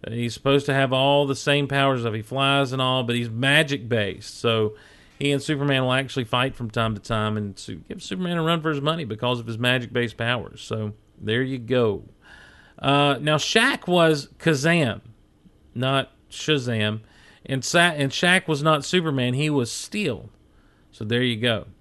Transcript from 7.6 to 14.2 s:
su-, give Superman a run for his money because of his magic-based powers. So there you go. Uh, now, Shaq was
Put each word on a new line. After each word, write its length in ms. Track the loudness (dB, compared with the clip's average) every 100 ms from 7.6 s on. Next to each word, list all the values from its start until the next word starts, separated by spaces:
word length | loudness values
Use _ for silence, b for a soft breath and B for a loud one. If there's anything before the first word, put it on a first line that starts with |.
su-, 220 | -14 -14 -12
give 140 | -14
Superman 360 | -8 -6 -4 -2
a 40 |
run 200 | 0 0
for 80 | 0
his 120 | -2
money 220 | -2 -4
because 360 | -6 -4 -2 -2
of 80 | -4
his 100 | -4
magic-based 600 | 0 0 0 -2 -4 -2
powers. 440 | -4 -4 -6 -14
So 320 | -8 -6 -6 -8 _ -14
there 240 | -2 0
you 160 | 0 -4
go. 460 | -2 2 2 0 -8 -20 B B B B B B
Uh, 380 | 0 2 2 2
now, 140 | 0 0
Shaq 500 | 2 2 2 0 0
was 440 | 4 4 4